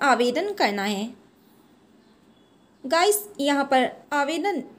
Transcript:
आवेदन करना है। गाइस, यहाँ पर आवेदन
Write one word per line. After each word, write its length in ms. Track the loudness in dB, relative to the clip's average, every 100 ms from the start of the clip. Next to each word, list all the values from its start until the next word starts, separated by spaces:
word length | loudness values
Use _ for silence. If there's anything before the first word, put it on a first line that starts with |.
आवेदन 480 | 2 4 2 0 -4
करना 300 | 0 0 0
है। 240 | -4 -4 -6 -12 -20 _ _ _ _ _ _ _ _ _ _ _ _ _ _ _
गाइस, 400 | -2 2 2 0 -4 -4
यहाँ 240 | -2 0
पर 260 | 2 2 2 -4 -6
आवेदन 480 | -2 -2 -2 -2 -4 -8